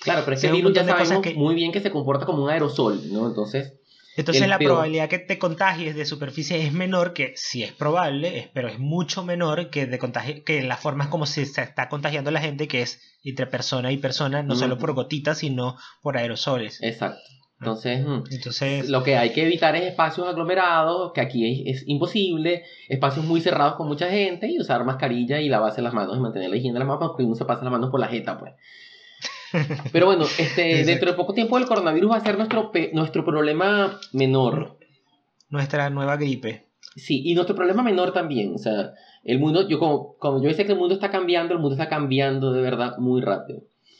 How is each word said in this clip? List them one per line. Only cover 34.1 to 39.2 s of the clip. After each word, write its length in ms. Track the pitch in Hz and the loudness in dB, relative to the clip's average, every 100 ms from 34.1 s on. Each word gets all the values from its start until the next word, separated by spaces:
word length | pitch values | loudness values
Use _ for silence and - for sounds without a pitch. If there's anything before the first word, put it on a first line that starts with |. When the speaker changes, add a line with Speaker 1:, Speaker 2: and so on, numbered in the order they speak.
Speaker 1:
menor. 640 | 131 131 131 123 156 214 - _ _ _ _ _ _ - | 0 4 4 4 0 -4 -12 _ _ _ _ _ _ -8
Speaker 2:
Nuestra 420 | 143 139 147 143 | -4 -2 0 0
nueva 260 | 139 139 147 | 0 0 0
gripe. 520 | 143 127 110 104 _ _ - | 0 -2 -4 -10 _ _ -20
Speaker 1:
Sí, 280 | - - 135 | -20 -2 -2
y 100 | 160 | 2
nuestro 220 | 175 175 190 | 2 2 2
problema 260 | 180 202 | 2 4
menor 300 | 240 185 180 | 4 2 2
también, 420 | 180 165 123 101 | 0 0 -2 -2
o 40 | - | -2
sea, 340 | 113 104 95 - - _ | -2 -2 -4 -8 -20 _